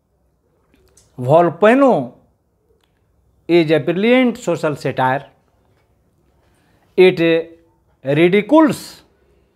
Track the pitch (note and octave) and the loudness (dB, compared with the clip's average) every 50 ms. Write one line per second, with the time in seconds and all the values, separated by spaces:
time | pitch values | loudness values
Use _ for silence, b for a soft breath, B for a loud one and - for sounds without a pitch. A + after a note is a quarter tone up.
0 | _ _ _ _ _ _ _ _ _ _ _ _ _ _ _ _ _ _ _ _ | _ _ _ _ _ _ _ _ _ _ _ _ _ _ _ _ _ _ _ _
1 | _ _ _ - B2 B2+ D3+ E3 F3 E3+ - - G#3 G#3+ A#3+ C4+ C#4 C4 G#3 D3+ | _ _ _ -10 -2 2 2 2 2 2 0 2 2 2 4 4 2 2 0 0
2 | B2+ B2 - _ _ _ _ _ _ _ _ _ _ _ _ _ _ _ _ _ | -4 -8 -14 _ _ _ _ _ _ _ _ _ _ _ _ _ _ _ _ _
3 | _ _ _ _ _ _ _ _ _ - E3 F3 E3 D3+ D#3+ D3+ C3 F3 E3 F#3 | _ _ _ _ _ _ _ _ _ 0 0 0 2 2 0 -2 -2 -4 -4 -2
4 | G3+ A#3 B3 B3+ B3+ A#3+ A3 A#3 - F3+ E3+ D3 - D#3 C#3+ - - C#3 B2 - | 0 0 2 2 0 -2 -4 -6 -6 -6 -6 -4 -4 -6 -6 -6 -8 -8 -4 -4
5 | C3 C3 C3 C#3+ - - _ _ _ _ _ _ _ _ _ _ _ _ _ _ | -2 -2 -4 -4 -8 -12 _ _ _ _ _ _ _ _ _ _ _ _ _ _
6 | _ _ _ _ _ _ _ _ _ _ _ _ _ _ _ _ _ _ _ - | _ _ _ _ _ _ _ _ _ _ _ _ _ _ _ _ _ _ _ 2
7 | F3+ F#3 - - E3 E3 E3 E3 E3 - - _ _ _ _ _ _ _ _ _ | 4 4 4 2 0 0 0 -2 -4 -8 -16 _ _ _ _ _ _ _ _ _
8 | - C3+ C#3+ D3+ E3+ F3+ F#3 G#3 G3+ G#3 D4 D#4+ D#4+ C4+ - - - - - - | -8 -4 -2 0 0 2 2 0 0 2 2 2 2 2 -2 -6 -10 -18 -20 -20
9 | _ _ _ _ _ _ _ _ _ _ _ | _ _ _ _ _ _ _ _ _ _ _